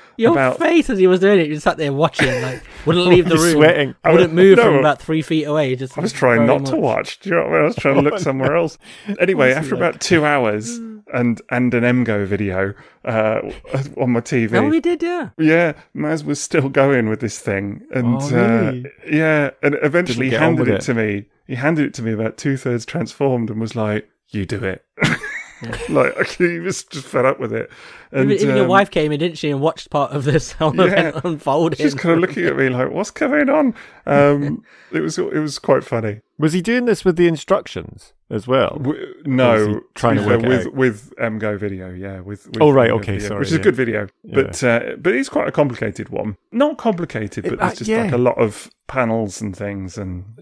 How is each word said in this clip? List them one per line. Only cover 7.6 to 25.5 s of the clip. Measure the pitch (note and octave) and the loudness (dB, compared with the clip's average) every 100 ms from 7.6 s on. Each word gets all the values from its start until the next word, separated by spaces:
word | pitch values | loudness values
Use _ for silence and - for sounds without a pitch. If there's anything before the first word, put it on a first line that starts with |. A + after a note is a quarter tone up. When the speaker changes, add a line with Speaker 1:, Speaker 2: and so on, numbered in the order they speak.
Speaker 2:
I | |
was | D3+ A#3+ | 0 0
trying | D3 | 0
to | C3+ | 2
Speaker 3:
<laughs> | |
Speaker 2:
look | C#3+ | 2
Speaker 3:
Oh, | G3+ | 0
no. | |
Speaker 2:
somewhere | D#3 C3+ C3 | -2 -2 0
else. | D#3+ E3 - - - - G3 | 0 -2 -6 -20 -16 -8 -2
Anyway, | F3+ F#3 B2+ | 0 2 2
Speaker 1:
Honestly, | C3 | 2
Speaker 2:
after | D#3+ F#3+ | -2 -2
Speaker 1:
like | F3 | -2
Speaker 2:
about | - | -2
two | - E3+ D3 | 0 2 4
hours | C#3+ A2+ G#2+ A#2 A#3+ | 2 0 -2 -6 -10
Speaker 1:
Mm. | A3+ G#3+ - | -14 -16 -8
Speaker 2:
and, | B2+ A#2+ A2+ - | -2 0 -2 -4
and | B2 B2 | -2 0
an | A#2+ A#2+ B2 | 2 2 2
MGO | A2+ G#2 G2 | 0 0 -2
video, | G2+ G2+ F#2 G2 G2+ - _ - | -2 -2 -2 -2 -6 -18 _ -4
uh, | A2 A2 A2+ - - - C#3 C#3 - | 0 0 0 -6 -12 -6 -6 -6 -4
on | B2+ | 0
my | A#2 | 0
T | A#2 C3 | 0 -2
V. | A2+ A#2 | 0 0
Speaker 1:
Oh, | F3+ | 2
we | D#4+ | 0
did, | E4+ E4+ | 0 -2
yeah. | E4+ F4 A#3+ - | -2 -4 -6 0
Speaker 2:
Yeah, | D#3 E3 E3+ C#3 _ C#3 | 2 4 0 -4 _ -6
Maz | D3+ D#3+ | -4 -4
was | D3 C#3+ | -4 -6
still | - E3 C#3 | -2 0 0
going | C#3 C3+ C3 A2 | 2 4 4 0
with | G#2+ | -2
this | A#2 - | -6 -6
thing. | - G2 G2+ G#2+ - | -6 -4 -6 -10 -8
And, | C3 A#2+ A#2+ | -2 0 0
Speaker 3:
Oh, | C3+ | 0
really? | B2 A#2 A3+ C#3+ B2+ | 2 4 2 0 -4
Speaker 2:
uh, | B2 - D#3+ | -10 -14 -2
yeah, | D3+ D#3+ D3+ C#3+ - | 0 2 2 0 0
and | C#3+ D3 | 0 0
eventually | C#3 E3+ F3 A#2 C3 | 0 0 0 -2 0
Speaker 3:
Didn't | |
get | A2+ | 2
on | D#3+ E3 | 2 2
Speaker 2:
handed | |
Speaker 3:
with | B2 | 2
Speaker 2:
it | |
Speaker 3:
it. | G2 | 0
Speaker 2:
to | - | 0
me. | A#2 G#2+ G2+ - _ - | -2 0 -2 -8 _ -10
He | |
handed | B2 C#3+ E3 C#3 | -4 0 0 0
it | |
to | - | -2
me | A2+ | -4
about | G#2+ A2+ - | -2 -4 -4
two-thirds | D3 C3+ C3 A#2+ - | -4 -2 -2 -4 -4
transformed | - A2+ - C#3 B2 A2+ | -6 -6 -2 0 0 -2
and | A2 | -6
was | A2 A2+ | -6 -4
like, | G#2+ G#2+ - _ _ | -2 -4 -6 _ _
"You | G#2+ F#2 | -6 -6
do | G2+ | -6
it." | F#2+ F2+ _ - | -6 -8 _ -4
<laughs> | - - - - - | -2 -2 -8 -14 -16